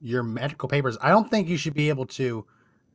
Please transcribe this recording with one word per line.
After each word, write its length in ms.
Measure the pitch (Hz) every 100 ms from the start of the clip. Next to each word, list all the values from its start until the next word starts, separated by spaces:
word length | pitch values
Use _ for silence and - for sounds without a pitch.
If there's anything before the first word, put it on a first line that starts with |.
your 220 | 127 123
medical 460 | 117 113 139 - 131
papers, 280 | 143 135 110
I 80 | 139
don't 200 | 202 214
think 180 | 220 165
you 80 | 170
should 180 | 160
be 140 | 143 147
able 180 | 135 131
to 380 | - 127 113 - _ _ _ _